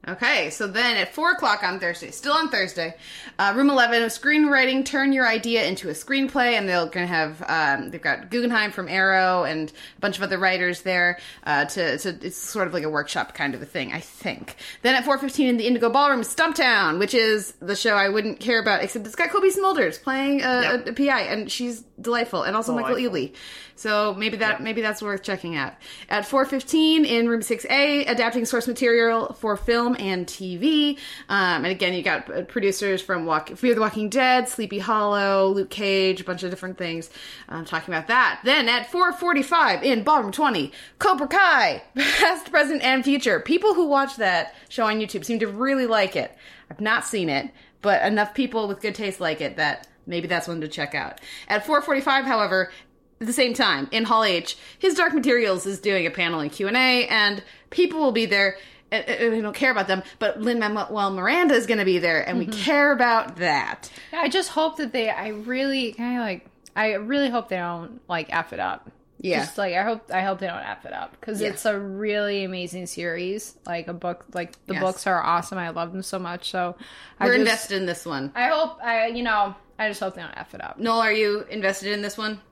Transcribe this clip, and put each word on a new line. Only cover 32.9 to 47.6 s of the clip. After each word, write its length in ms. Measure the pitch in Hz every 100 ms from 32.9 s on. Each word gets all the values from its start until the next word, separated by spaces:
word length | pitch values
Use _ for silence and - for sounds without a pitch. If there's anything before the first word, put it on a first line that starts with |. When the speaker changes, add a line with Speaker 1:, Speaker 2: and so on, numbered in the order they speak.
| 190
Speaker 1:
from 240 | - 175 165
Walk-, 240 | 156 156 -
Fear 180 | 254
the 60 | 226
Walking 280 | 214 214 214
Dead, 400 | 247 254 254 247
Sleepy 300 | - 214 202
Hollow, 680 | 190 214 208 202 196 196 190
Luke 220 | 202 190
Cage, 500 | - 202 190 190 185
a 40 |
bunch 180 | 185 180
of 60 | 180
different 280 | 180 185 185
things, 320 | 175 165 160 - - - -
um, 160 | 165
talking 280 | 160 160 -
about 140 | 165 160
that. 320 | 240 254 -
Then 240 | 233 294 233
at 220 | 240 226
four 200 | 349 359
forty-five 720 | 359 349 285 269 339 277 180
in 220 | 269 233
Ballroom 260 | 202 302 208
twenty, 380 | 185 294 202 139 - - _
Cobra 260 | 392 370 277
Kai, 560 | 339 381 269 196 131 -
<laughs> 80 | 254
past, 540 | 285 - 330 349 -
present, 300 | 302 285 294
and 200 | 247 262
future. 360 | 262 277 247 170
People 340 | - 339 415
who 120 | 349 320
watch 280 | 277 269 -
that 380 | 202 175 - - -
show 160 | - 220
on 140 | 220
YouTube 240 | 214 196
seem 160 | 160 226
to 80 | 214
really 380 | 202 262 277 247
like 280 | 226 196
it. 220 | 175 120 - - - -
I've 100 | -
not 240 | 214 226 -
seen 220 | 214 165
it, 220 | 139 - -